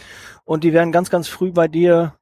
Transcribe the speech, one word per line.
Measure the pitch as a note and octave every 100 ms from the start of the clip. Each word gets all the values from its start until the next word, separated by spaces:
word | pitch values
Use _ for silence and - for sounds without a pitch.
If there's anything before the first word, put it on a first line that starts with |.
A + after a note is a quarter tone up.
| - - - -
Und | - D#3+
die | E3
werden | D#3+ E3+
ganz, | E3 F#3
ganz | F3+ D#3
früh | - F#3
bei | F3 E3
dir | D#3+ F3 E3+ E3 -